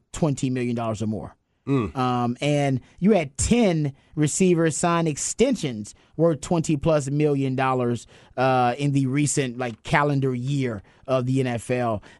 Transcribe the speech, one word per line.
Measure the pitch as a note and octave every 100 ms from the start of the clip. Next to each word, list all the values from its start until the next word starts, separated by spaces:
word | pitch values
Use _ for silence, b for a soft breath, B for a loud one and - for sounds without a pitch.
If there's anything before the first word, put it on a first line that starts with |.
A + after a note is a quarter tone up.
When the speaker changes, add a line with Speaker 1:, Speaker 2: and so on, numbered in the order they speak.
| _
Speaker 1:
twenty | - D#3+ C3 C3
million | B2+ B2 A#2
dollars | A#2 G#2
or | A2
more. | G#2 B1+ - _ _ -
Speaker 2:
Mm. | C3+ G2 C3
Speaker 1:
Um, | B2+ B2 A#2+ B2
and | D3 D3 C#3 C3 b -
you | F#3
had | G3+ C#3+ -
ten | - A#3+ G#3 D#3+ C#3+ b b D#3
receivers | D3+ - F#3 E3+ E3 -
sign | F3 E3+ E3
extensions | C#3 - - C4 A#3+ D3 A2 G#2 b b -
worth | E3 E3
twenty | - E3+ D#3 D3
plus | E3 D3+ C#3
million | D3 D3+ C#3 C3+ C3
dollars, | C3 B2+ A#2+ A#2 - b b -
uh, | C3 B2+ B2 B2
in | C#3+
the | C#3 C3
recent, | C#3+ C#3+ - B2+ A#2+
like, | B2 A2
calendar | - D#3+ D3 C#3 C3+ B2
year | B2+ C#3+ B2 G2+ b b -
of | C3 B2+
the | C3
N | B2+
F | A#2+ -
L. | B2+ A#2+ G#2+ B B